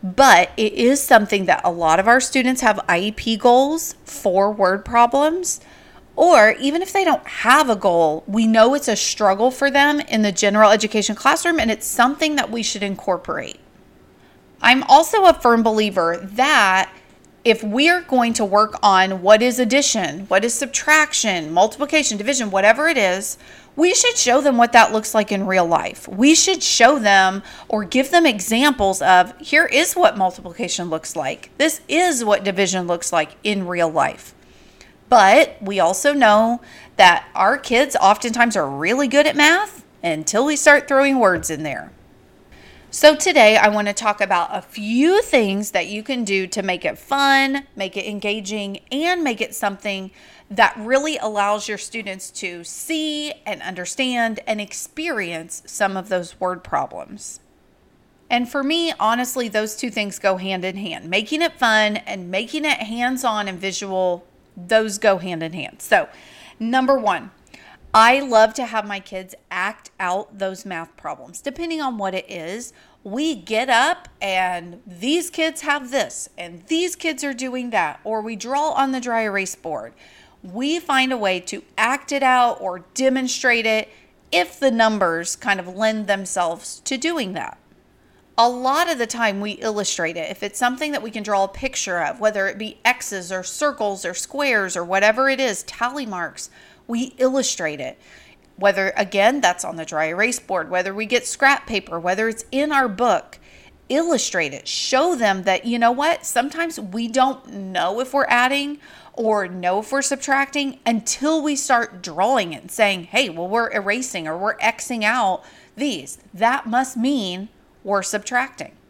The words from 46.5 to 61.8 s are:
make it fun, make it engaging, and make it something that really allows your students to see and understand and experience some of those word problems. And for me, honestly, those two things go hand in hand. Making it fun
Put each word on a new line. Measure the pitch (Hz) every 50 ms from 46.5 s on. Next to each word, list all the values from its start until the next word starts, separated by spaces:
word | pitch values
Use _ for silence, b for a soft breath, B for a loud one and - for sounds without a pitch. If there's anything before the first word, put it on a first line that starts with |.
| - 214 190
make | 190 180 175 -
it | 165 - -
fun, | - - 277 277 277 277 277 269 269 269 269 277 277 _ _
make | - 196 190 185
it | 202 185
engaging, | 208 208 202 196 208 202 220 202 190 208 214 202 202 196 - _ _
and | 247 277 311 349 359 359 320
make | 277 233 208
it | 220 214 -
something | - - 202 196 190 - 208 196 190 190 190 b b b b b b b b
that | 208 190 220 185 - 226
really | 214 226 254 262 285 311 311 -
allows | - 220 214 202 202 202 208 214 208 -
your | 208
students | 196 - - - 226 214 202 190 190 - -
to | _ - - 185 175 175 170
see | - - - - - 330 311 311 311 302 294 294 302 - - _
and | - 202 160
understand | - 180 190 185 180 175 - - 262 254 247 240 233 226 220 - -
and | - 220 208 208
experience | 196 - - - - _ - 311 349 302 220 190 170 170 160 165 170 - - _
some | - - - 214 196 196
of | 190 180 202
those | 196 185 175 170 - _
word | 185 185 185 175 _
problems. | - - 143 139 - - 87 73 - - 208 - - - - _ _ _ _ _ _ _ _ _ _ _ _ _ _ _ _ _ _
And | - 240 247 240
for | - 285 269
me, | 277 320 339 339 330 294 -
honestly, | - 214 226 240 247 247 - 262 240 226
those | 196 214 214 214 214
two | - - 233
things | - 226 208 202 190 -
go | - 196 190 185
hand | 185 190 190 180 175
in | 190 180 196
hand. | 202 185 156 147 - 165
Making | 175 202 220 - 302 311 339
it | 320 - -
fun | 254 233 220 214